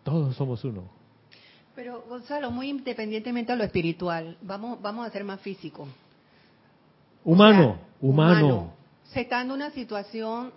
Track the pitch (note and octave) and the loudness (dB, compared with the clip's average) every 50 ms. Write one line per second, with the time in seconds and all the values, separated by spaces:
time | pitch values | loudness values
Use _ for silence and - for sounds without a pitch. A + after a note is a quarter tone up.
0 | - C3+ D#3 E3+ D3 C3 B2 - C#3 C3 B2 G#2+ - C3 G#2+ F#2 F2+ G2 - _ | -6 -2 -2 0 0 -2 -2 -4 -4 -4 -4 -6 -8 -8 -8 -10 -12 -16 -18 _
1 | _ _ _ _ _ _ - - - - _ _ _ _ _ C4+ A#3+ B3 B3 A3+ | _ _ _ _ _ _ -20 -20 -20 -20 _ _ _ _ _ -16 -14 -14 -14 -14
2 | - A3+ B3 B3 A3+ - C#4+ D4 C#4+ A#3+ B3 B3 C4 C#4 C#4+ C4 B3+ B3+ A#3 A3+ | -14 -14 -16 -14 -10 -8 -6 -6 -6 -6 -6 -6 -6 -6 -6 -6 -6 -8 -6 -6
3 | A3 G#3+ A3 A3 G#3+ B3+ A#3+ A#3+ A3+ A#3 B3 A#3 G#3 F#3 - F#3 E3 E3 E3 E3+ | -6 -6 -6 -6 -4 -4 -4 -4 -2 -2 -2 -2 -2 0 0 0 0 -2 -2 -4
4 | F3+ F3 E3+ E3 D#3+ E3 E3+ - G#3+ F#3 G3 G3+ A3 A#3+ A#3+ - - G#3 G#3+ A#3 | -4 -4 -4 -4 -6 -10 -14 -14 -12 -12 -10 -10 -10 -10 -10 -8 -8 -8 -8 -8
5 | A#3 G#3+ - G3+ G3+ G3 G3 G3 - G3+ F#3+ - - D3+ - - C#3+ C3+ C3 _ | -8 -10 -10 -10 -10 -10 -10 -10 -10 -12 -12 -10 -12 -16 -14 -14 -16 -16 -18 _
6 | _ _ _ _ _ _ _ _ _ _ _ _ _ _ _ _ _ _ _ _ | _ _ _ _ _ _ _ _ _ _ _ _ _ _ _ _ _ _ _ _
7 | _ _ _ _ - D#3 E3+ F#3+ G#3 A3 G#3 F#3+ D#3 A2+ F2+ - - - _ - | _ _ _ _ 0 4 8 10 10 10 10 10 8 6 4 -2 -10 -18 _ -2
8 | C#3 C3+ C3+ D#3 D#3 E3+ F3 D#3+ D3+ C#3+ B2 G2 E2+ E2+ - - _ _ _ _ | 0 2 4 4 6 6 6 6 6 4 4 2 -2 -6 -12 -18 _ _ _ _
9 | _ - - - A#3 A#3+ B3 A#3+ B3 B3+ C4+ C4+ D4 D4 D4 C4+ A#3 A3+ G#3+ G3+ | _ -10 -8 -6 -4 -4 -4 -4 -4 -4 -6 -6 -6 -8 -8 -10 -10 -8 -8 -8
10 | G3+ G#3 A3+ A3+ A3 A3 A3+ A#3+ B3+ B3+ - | -8 -8 -10 -8 -8 -6 -6 -8 -10 -12 -14